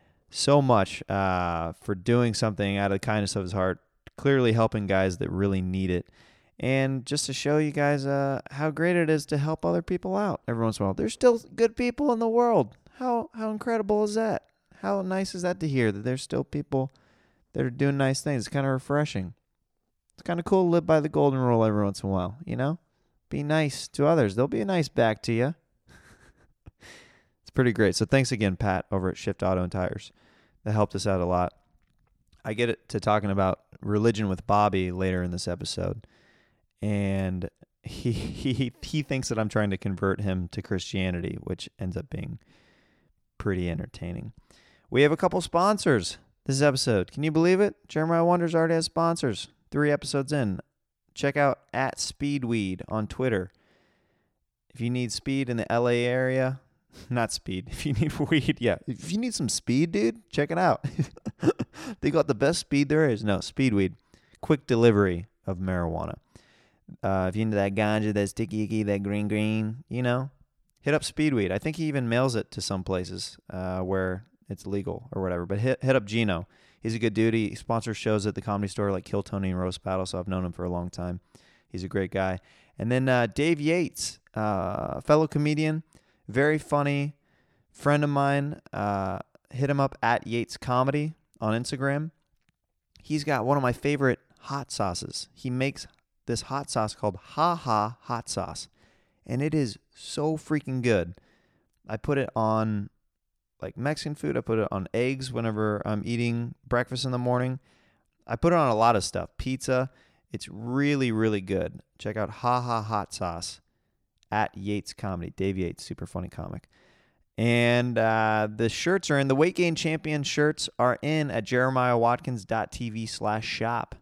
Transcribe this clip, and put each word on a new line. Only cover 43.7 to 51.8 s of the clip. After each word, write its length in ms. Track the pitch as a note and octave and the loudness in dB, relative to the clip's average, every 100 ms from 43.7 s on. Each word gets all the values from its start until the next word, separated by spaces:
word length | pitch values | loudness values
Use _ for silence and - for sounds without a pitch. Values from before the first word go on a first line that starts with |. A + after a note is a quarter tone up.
| E2 - - E2+ F2+ A2 - _ - _ _ _ | -4 -6 -10 -10 -10 -12 -16 _ -20 _ _ _
We 140 | B2+ | 4
have 100 | D3 | 4
a 40 | D#3+ | 4
couple 240 | F3+ F#3 | 0 0
sponsors 800 | - E3+ G3 G#3 F3 A#2+ F2 - _ _ - | 0 2 2 2 4 2 2 -8 _ _ -4
this 160 | C3+ | 2
episode. 480 | D3 C3 C3 G#2 F2+ | 4 4 2 2 0
Can 140 | C#3+ | -2
you 80 | D#3 | 0
believe 280 | D#3 E3+ F#3 | 4 4 4
it? 140 | G#3 - - | 2 -2 -6
Jeremiah 360 | D#3 D#3+ E3+ | -2 0 2
Wonders 300 | E3+ F3 E3+ | 4 2 2
already 200 | E3 E3 | 2 2
has 100 | E3 | 2
sponsors. 640 | D#3+ - E3 E3+ C3+ F#2 - _ _ | 0 0 0 2 -2 -4 -8 _ _
Three 180 | C#3+ D3 | 0 2
episodes 420 | D3 C#3 C#3+ C3+ | 2 0 -4 -2
in. 280 | D3 A2 F#2 - _ _ _ _ | 0 0 -2 -8 _ _ _ _
Check 220 | - C#3+ C#3+ | -4 -2 2
out 220 | C#3 - _ | 2 2 _
at 260 | B2 | -4